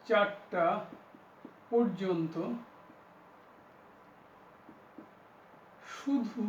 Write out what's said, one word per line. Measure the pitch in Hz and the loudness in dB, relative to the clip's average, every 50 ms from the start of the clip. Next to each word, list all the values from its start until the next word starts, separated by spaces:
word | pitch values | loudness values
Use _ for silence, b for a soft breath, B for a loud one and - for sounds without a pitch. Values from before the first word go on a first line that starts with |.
| - - | -2 2
চারটা | 220 208 202 196 - - - - - 180 170 165 156 - - - - - - - - - - - - - - - - - - - | 4 4 4 4 0 -4 -10 -4 0 2 2 2 2 0 -4 -8 -14 -18 -20 -20 -20 -20 -20 -20 -20 -20 -20 -20 -20 -20 -6 0
পর্যন্ত | 233 240 233 202 175 185 196 185 180 165 165 156 - 165 165 - - - - - - - - - - - - - - - - - - - - - - - - - - - - - - - - - - - - - - - - - - - - - - - - - - - - - - - - - - - - - - - - - - - - - - | 2 4 4 2 0 -2 -2 -2 0 0 -2 -2 -4 -4 -4 -4 -6 -8 -10 -14 -20 -20 -20 -20 -20 -20 -20 -20 -20 -20 -20 -20 -20 -20 -20 -20 -20 -20 -20 -20 -20 -20 -20 -20 -20 -20 -20 -20 -20 -20 -20 -20 -20 -20 -20 -20 -20 -20 -20 -20 -20 -20 -20 -20 -20 -20 -20 -20 -20 -20 -20 -20 -20 -20 -20 -20 -20 -20 -20 -20 -20 -20 -18 -16 -16
শুধু, | - - 277 277 254 233 214 - 233 208 | -8 -4 -2 0 0 0 -2 -4 -4 -2